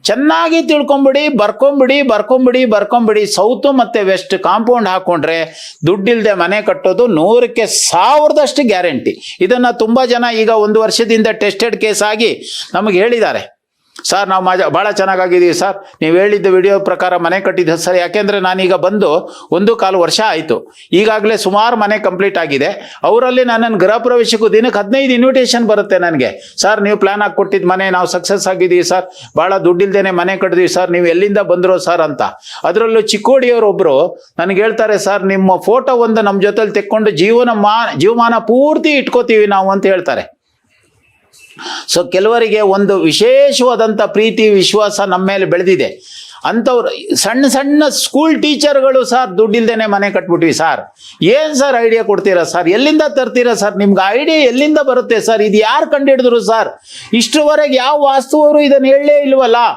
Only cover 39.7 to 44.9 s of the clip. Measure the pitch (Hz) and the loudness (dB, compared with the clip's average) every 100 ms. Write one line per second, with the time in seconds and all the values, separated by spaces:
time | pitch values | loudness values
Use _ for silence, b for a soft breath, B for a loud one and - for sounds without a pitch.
39.7 | 196 190 185 170 113 - _ _ _ _ | 0 0 0 -2 -6 -8 _ _ _ _
40.7 | _ _ _ _ _ _ _ - - B | _ _ _ _ _ _ _ -20 -18 B
41.7 | B B 170 175 185 208 233 226 214 202 | B B -4 -2 0 0 0 0 0 0
42.7 | 196 202 196 160 143 226 262 285 247 254 | 2 0 0 0 0 2 4 2 2 0
43.7 | 226 220 214 208 202 220 202 220 202 175 | 2 0 0 -2 0 0 2 2 4 2
44.7 | 208 208 | 0 0